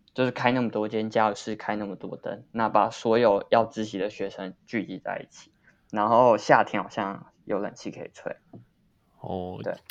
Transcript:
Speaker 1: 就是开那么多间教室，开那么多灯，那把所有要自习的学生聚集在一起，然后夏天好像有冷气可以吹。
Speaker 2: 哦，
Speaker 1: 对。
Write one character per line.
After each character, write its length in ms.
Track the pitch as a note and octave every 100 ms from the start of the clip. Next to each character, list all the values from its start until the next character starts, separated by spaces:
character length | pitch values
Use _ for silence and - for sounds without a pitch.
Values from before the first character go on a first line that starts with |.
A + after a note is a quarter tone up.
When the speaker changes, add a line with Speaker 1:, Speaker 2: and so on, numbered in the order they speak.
| _
Speaker 1:
就 100 | -
是 80 | B2+
开 220 | A#2+ B2
那 80 | B2+
么 80 | A#2
多 180 | G#2+ A2
间 220 | A2+ A2
教 260 | A2+ G#2+
室， 220 | G2+ - G#2
开 200 | - G#2+
那 100 | G2+
么 100 | F#2
多 180 | F#2+ F2
灯， 280 | - G2+ -
那 160 | A2+ A2
把 220 | G#2+ G#2+
所 280 | - A#2 A2+
有 280 | A#2 G2+ -
要 140 | A#2
自 220 | A2+ - G#2+
习 100 | G2+
的 140 | G2+
学 180 | - G2
生 260 | - F#2+ - -
聚 200 | A#2 F2+
集 120 | F#2
在 200 | - F#2+
一 160 | -
起， 160 | - - _ _ _ _
然 160 | G#2+ G#2+
后 300 | A#2 B2 G#2
夏 260 | - B2+
天 200 | G#2 G#2
好 80 | F#2+
像 420 | - G2 G2 - _ -
有 120 | G2+
冷 140 | G#2
气 160 | - G#2+
可 100 | -
以 100 | -
吹。 240 | - - - _ - - _ _ _ _ _
Speaker 2:
哦， 380 | - F#2 F2+ F#2+
Speaker 1:
对。 120 | - - -